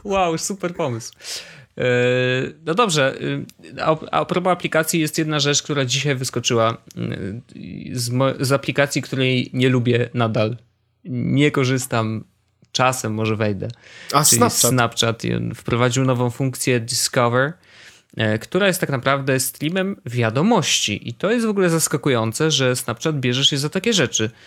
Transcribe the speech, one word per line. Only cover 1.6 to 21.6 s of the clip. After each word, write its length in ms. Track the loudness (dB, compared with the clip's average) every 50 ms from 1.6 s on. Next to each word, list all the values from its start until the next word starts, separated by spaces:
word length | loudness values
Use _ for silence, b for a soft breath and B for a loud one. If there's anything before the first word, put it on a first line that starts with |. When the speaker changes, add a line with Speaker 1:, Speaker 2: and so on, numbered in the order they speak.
| B B -6 -2
Speaker 1:
E, 40 | 0 2 2 2 2 2 2 2 2 2 0 0 -2 -4 -8 -8 -4
no 100 | -2 2
dobrze, 400 | 2 2 2 2 2 2 0 0 -4
y, 600 | -6 -6 -6 -6 -8 -12 -16 _ -20 -16 -8 -4
a, 140 | 0 0 0 0 -2 -2
a 140 | -2 -2 0
propos 260 | 0 -2 0 0 0
aplikacji 480 | 0 0 -2 0 0 0 0 2 0 0
jest 180 | 0 0 0 -2
jedna 220 | -2 0 0 0
rzecz, 220 | 2 2 0 0
która 220 | 0 -2 -2 -2 0
dzisiaj 300 | 0 -2 -2 0 0 0
wyskoczyła, 600 | 0 -2 -4 -4 -2 0 2 2 4 4 2 0 -2 -10 -14 -8
y, 440 | -6 -6 -6 -4 -6 -6 -8 -8 -10 -14 _ -18 -16 -14 -14 -12 -12 -10 -8
z 180 | -6 -6 -4 -2
mo-, 240 | 0 2 2 2 2 0
z 120 | 2 2
aplikacji, 500 | 2 2 0 0 0 0 0 2 0 -4
której 480 | -4 -2 -2 0 0 2 2 0 0 -2
nie 160 | 0 2 4 4
lubię 400 | 4 4 4 2 2 2 0 -2 0
nadal. 420 | 0 0 0 2 0 0 0 -2 -6 _ _ _ _ _ _ _ _ -12
Nie 460 | -8 -6 -2 0 2 4 4 4 4
korzystam, 760 | 4 2 2 2 0 0 -2 -2 -2 0 0 0 -4 -6 -10 _ _ _ _ _ _ _ _ _
czasem 420 | 0 2 2 2 2 0 -4 -4 -2
może 220 | -2 0 0 0
wejdę. 320 | 0 0 0 -2 -2 -6 -10 -10 B B B B B B B
Speaker 2:
A 120 | B 2 4
Speaker 1:
Czyli 120 | 4 4 4
Speaker 2:
Snapchat? 320 | 4 4 4 2 2 4
Speaker 1:
Snapchat 540 | 4 4 2 0 0 0 0 0 0 -2 -2
i 100 | -2 -2
on 200 | -2 -4 -6 -8
wprowadził 500 | -8 -4 -2 0 2 2 2 2 2 2
nową 260 | 2 2 0 0 -2
funkcję 500 | -2 -2 -4 -4 -4 -2 0 0 0 0
Discover, 720 | 0 -2 -4 -4 -2 0 2 2 2 4 2 2 0 0 -4 b b b b b b b b b b b -4
e, 220 | -2 0 0 0 -2
która 280 | -4 -2 -2 0 2
jest 140 | 2 2 0
tak 100 | -2 -2
naprawdę 500 | -2 0 0 0 0 0 2 0 0 0
streamem 560 | 0 -4 -6 -6 -6 -4 -2 -2 -2 -4 -6 -8 -10
wiadomości. 1000 | -6 -2 0 0 0 2 2 2 4 4 2 2 2 0 0 0 -2 -4 -4 -6 -10
I 60 | -8
to 160 | -4 -2 0
jest 160 | 0 0 0
w 40 | 0
ogóle 200 | 0 2